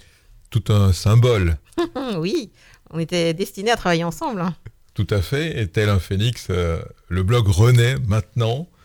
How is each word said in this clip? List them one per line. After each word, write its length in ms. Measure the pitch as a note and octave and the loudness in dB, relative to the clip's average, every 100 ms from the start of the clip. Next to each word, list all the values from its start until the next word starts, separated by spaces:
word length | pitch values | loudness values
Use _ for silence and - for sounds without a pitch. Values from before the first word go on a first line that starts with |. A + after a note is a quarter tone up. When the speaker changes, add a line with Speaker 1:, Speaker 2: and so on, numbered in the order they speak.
| - _ _ - _ | -20 _ _ -20 _
Speaker 1:
Tout 140 | A2 - | -4 0
un 240 | G#2 G2 | 4 4
symbole. 640 | F#2 G2+ A2+ B2 A2 F#2 D#2 - - | 2 4 4 4 4 2 -2 -4 -4
Speaker 2:
<laughs> 400 | E4+ E4+ C4 F#3 | -4 -4 -6 -4
Oui, 320 | E3+ E4+ A3+ _ - - - | -4 -4 -6 _ -20 -20 -12
on 80 | D#3+ | -8
était 340 | D#3+ F3 E3 | -4 0 0
destinés 380 | E3 G3 - G#3 | -2 -6 -4 -2
à 60 | A3+ | 0
travailler 280 | F#3 E3+ | 0 0
ensemble, 380 | E3+ E3 D#4+ G#3 | -2 -6 -6 -4
hein. 120 | F3 D#3+ - - _ | -6 -8 -14 -20 _
Speaker 1:
Tout 140 | - G2 | -6 -2
à 140 | G#2 | -2
fait, 360 | E2+ C#3 E3 C3 | -2 -4 -4 -4
et 80 | G2+ | -4
tel 220 | - G#2 | 0 2
un 100 | G2 | 0
phénix, 500 | - F#2+ A#2 A#2 - | 0 -2 -2 -4 -4
euh, 320 | F2+ E2+ E2 D#2 - - | -2 -2 -4 -8 -18 -6
le 140 | F2+ | -2
blog 260 | F#2 A#2+ G2+ | 0 2 2
renaît 480 | E2+ A#2 B2 A#2 C3+ A#2 | 4 6 6 4 0 0
maintenant 600 | G#2+ - B2 A2+ B2+ F3 _ | -2 -2 -2 -2 -2 -8 _